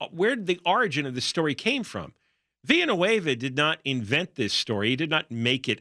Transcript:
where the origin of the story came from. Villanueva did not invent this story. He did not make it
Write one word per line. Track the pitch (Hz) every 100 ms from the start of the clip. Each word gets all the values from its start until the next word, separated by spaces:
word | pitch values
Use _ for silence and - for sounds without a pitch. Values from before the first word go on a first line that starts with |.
| -
where | 170 202 262
the | 185 180
origin | 165 202 226 135
of | 143 127
the |
story | - - 160 139
came | 220 269
from. | 226 101 73 - _ _ _ _
Villanueva | 127 330 339 196 185 220 165
did | 123 135 131
not | 151 160
invent | 139 131 101 139 180 -
this | 107
story. | - - 107 104
He | 127
did | 160
not | 156 -
make | 117 117 131 127
it | 107